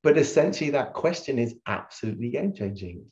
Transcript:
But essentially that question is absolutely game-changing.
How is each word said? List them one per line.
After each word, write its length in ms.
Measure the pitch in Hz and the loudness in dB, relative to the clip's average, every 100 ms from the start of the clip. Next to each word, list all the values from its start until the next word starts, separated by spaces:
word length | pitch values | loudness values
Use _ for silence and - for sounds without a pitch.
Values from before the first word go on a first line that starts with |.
But 160 | 151 151 | 6 6
essentially 540 | 131 156 165 - 151 | 6 4 2 0 0
that 220 | 139 123 | 0 -2
question 440 | - 160 175 - 131 | -2 -2 -2 -2 -2
is 180 | 117 - - | -2 -4 -6
absolutely 640 | 95 - - 113 104 120 | -6 -6 -8 -8 -6 -6
game-changing. 760 | 135 196 190 98 101 92 87 - | -2 -4 -4 -6 -6 -12 -14 -18